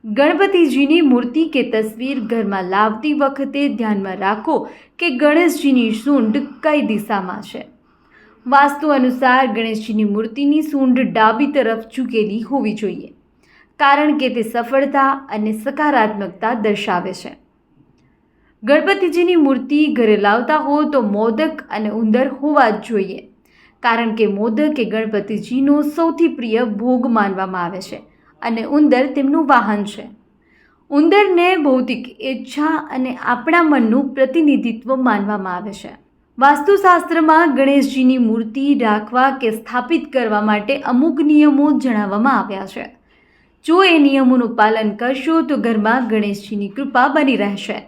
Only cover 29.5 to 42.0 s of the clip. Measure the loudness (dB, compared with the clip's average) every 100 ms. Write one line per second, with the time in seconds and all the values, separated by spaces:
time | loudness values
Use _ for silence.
29.5 | 2 2 -2 -4 -10 -18 -20 _ _ _
30.5 | _ _ _ _ 2 4 4 4 4 2
31.5 | 2 2 0 0 -6 -8 -10 -8 -8 -8
32.5 | -4 -2 -2 -6 -6 -6 -6 -4 -4 0
33.5 | 2 4 4 4 2 0 0 0 4 4
34.5 | 2 0 -6 -4 0 2 0 -2 -4 -6
35.5 | -8 -8 -14 -18 -20 _ _ _ 2 4
36.5 | 4 4 4 4 4 2 0 4 4 4
37.5 | 2 4 4 2 2 2 4 2 0 -4
38.5 | -4 0 0 2 -2 -2 0 0 0 -4
39.5 | -4 -6 -6 -2 -2 -2 -4 -2 0 0
40.5 | -2 -2 -4 0 2 2 2 4 6 6
41.5 | 4 2 2 0 -2